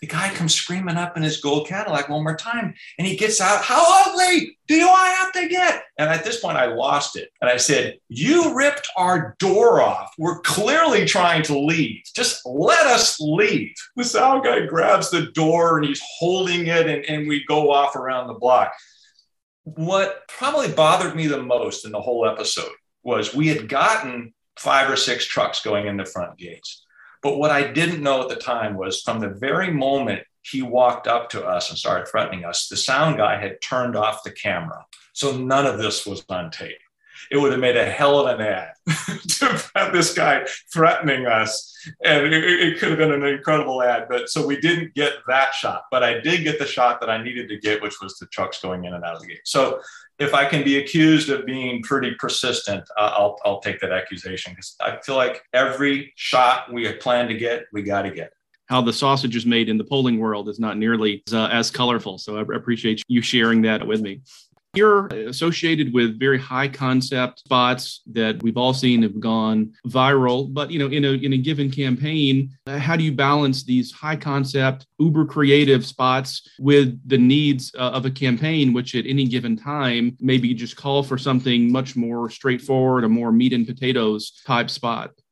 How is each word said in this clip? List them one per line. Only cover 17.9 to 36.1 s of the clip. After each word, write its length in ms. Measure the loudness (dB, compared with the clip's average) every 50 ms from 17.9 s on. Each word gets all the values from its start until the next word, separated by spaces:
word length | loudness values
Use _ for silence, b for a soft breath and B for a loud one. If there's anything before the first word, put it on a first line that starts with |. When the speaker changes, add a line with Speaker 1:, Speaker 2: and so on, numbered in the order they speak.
| -2
Speaker 1:
around 320 | -4 -4 -4 -4 -4 -6
the 60 | -8 -6
block. 400 | 0 4 4 4 4 4 2 B B B B B B B B B B B B _ _ _ _ _ _ _
What 640 | -14 -10 -6 -2 0 0 2 0 0 -4 -8 -14
probably 440 | -18 -8 -4 -2 0 0 0 0 0
bothered 440 | 2 4 6 6 6 4 2 -2 -4
me 100 | -2 -2
the 160 | -2 -2 -2
most 440 | -2 0 0 0 0 -2 -6 -8 -10
in 60 | -8
the 80 | -8 -6
whole 280 | -4 -4 -2 0 0
episode 440 | 0 0 -2 -4 -4 -4 -4 -6 -8 -12 -18 _ _ _ _
was 320 | -4 -2 -2 -2 -2 -2 -2
we 140 | 0 2
had 200 | 2 0 -2 -4
gotten 640 | -4 0 2 2 2 2 0 -4 -6 -10 -10 -12 -14 _ _ _ _ _ -6
five 320 | -2 2 2 2 2 2
or 40 | 0
six 300 | 0 0 -2 -2 -4 -4
trucks 380 | -2 -2 -2 -2 -2 -2 -6 -4
going 240 | -2 -2 -2 -2
in 100 | -4 -6
the 80 | -6 -8
front 320 | -8 -8 -10 -10 -10 -12
gates. 480 | -16 -18 -18 -18 -18 -18 -18 -18 -20 b b b b b b b b -4
But 160 | -2 0 0
what 100 | 2 2
I 220 | 2 2 0 0
didn't 320 | 0 0 0 0 -2 -2 0
know 180 | 0 0 0
at 80 | -2 -4
the 60 | -8
time 420 | -8 -6 -4 -4 -2 -4 -4 -6
was 240 | -6 -6 -6 -6 -4
from 180 | -4 -4 -4 -4
the 100 | -6 -6
very 420 | -6 -6 -4 -2 -2 -2 -2 -2
moment 500 | -2 0 0 0 0 0 -2 -4 -4 -6 -10 _ _ _ -14
he 180 | -8 -6 -6
walked 460 | -4 0 2 4 4 4 2 0 -2
up 240 | -2 -2 -2 -2 -6
to 120 | -10 -8 -6
us 280 | -4 -4 -4 -4 -6
and 80 | -8 -6
started 280 | -4 -2 -2 -2 -4
threatening 380 | -4 -4 -4 -2 -4 -6 -10 -8
us, 220 | -6 -6 -6 -6
the 100 | -6 -6
sound 400 | -4 -2 0 0 2 2 2 2
guy 240 | 2 2 2 0 -2
had 180 | -4 -8 -8 -10
turned 360 | -8 -4 -4 -4 -2 -2 -2
off 260 | 0 0 -2 -2 -4
the 80 | -10 -14
camera. 560 | -12 -8 -6 -4 -4 -4 -6 -8 -12 -16 -18 _ b b b b b
So 220 | -4 -4 -4 -4
none 300 | -4 -2 0 2 2 2
of 140 | 0 0 -2
this 260 | -2 -4 -4 -6 -8
was 180 | -8